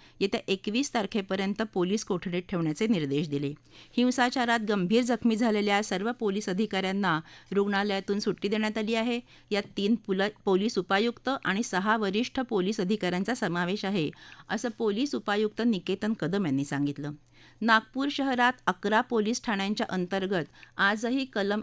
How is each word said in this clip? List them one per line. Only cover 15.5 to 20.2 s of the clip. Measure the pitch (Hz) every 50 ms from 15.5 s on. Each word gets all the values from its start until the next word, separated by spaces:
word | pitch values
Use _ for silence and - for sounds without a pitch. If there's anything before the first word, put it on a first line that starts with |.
| - - 226
निकेतन | 240 226 175 - - 185 190 - 214 226
कदम | - - 170 180 202 196
यांनी | 151 135 135 139
सांगितलं. | - 147 139 143 143 143 - 147 147 147 - - - - - - - - _
नागपूर | 208 233 226 220 220 - - 254 277 285
शहरात | 285 - 269 277 254 240 240 247 254 - - -
अकरा | 185 - - 202 214 214
पोलीस | 247 - 240 220 208 208 240 - -
ठाण्यांच्या | - 208 196 196 196 208 - 226 -
अंतर्गत | - 185 180 175 196 196